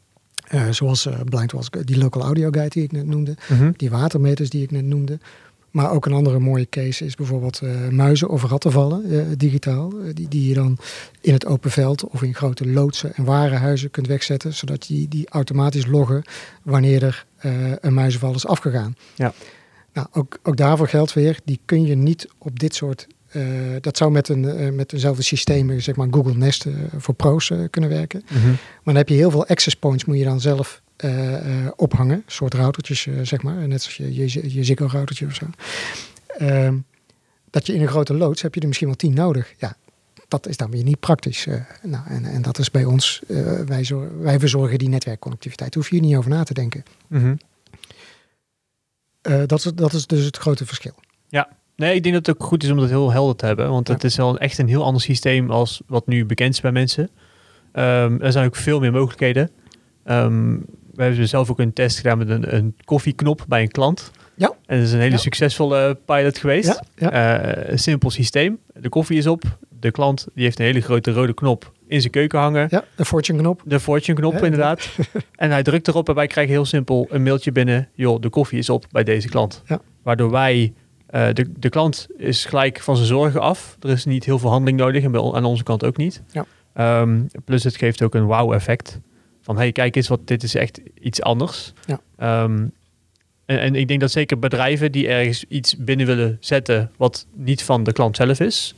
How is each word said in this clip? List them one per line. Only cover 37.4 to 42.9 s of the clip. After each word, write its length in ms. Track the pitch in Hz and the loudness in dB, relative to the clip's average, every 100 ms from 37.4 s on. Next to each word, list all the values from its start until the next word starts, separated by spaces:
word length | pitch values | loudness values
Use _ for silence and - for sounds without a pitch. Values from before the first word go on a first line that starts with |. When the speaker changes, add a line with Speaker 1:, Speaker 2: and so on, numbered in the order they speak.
| _ | _
Speaker 1:
dat 180 | - - | -4 -2
je 60 | |
in 80 | 202 | 0
een 60 | 147 | 2
grote 260 | 151 143 | 2 0
loods, 280 | 147 165 156 | 0 0 0
heb 140 | 165 175 | -4 -4
je 60 | |
er 60 | 151 | -2
misschien 200 | 135 143 | -2 -2
wel 100 | 131 | 0
tien 160 | 160 | 0
nodig. 400 | 131 175 131 117 - | 2 2 0 -4 -8
Ja, 180 | 113 - _ _ _ _ - | -10 -12 _ _ _ _ -6
dat 200 | - - | -6 -6
is 100 | 143 | -8
dan 140 | 113 | -6
weer 120 | 120 | -2
niet 160 | 127 147 | 0 0
praktisch. 480 | - 160 127 120 - | 2 0 0 -6 -6
Eh, 140 | 120 127 - | -6 -8 -14
nou, 220 | 190 131 156 | -10 -8 -6
en, 180 | 131 120 | -8 -4
en 160 | 135 | -4
dat 160 | 123 127 | -4 -2
is 120 | 131 | 0
bij 140 | 135 | 0
ons, 360 | 127 | 2